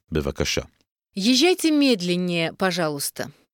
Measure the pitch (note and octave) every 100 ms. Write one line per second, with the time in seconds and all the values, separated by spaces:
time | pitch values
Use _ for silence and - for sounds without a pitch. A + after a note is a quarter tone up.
0 | _ D#2 C#2+ - D2 - - _ _ _
1 | _ G3 G#3 B3+ E4+ F4+ E4 D4+ C#4 G#3
2 | F3 F3 F3+ E3+ E3 - F#3+ E3+ D#3 C#3+
3 | - - - - _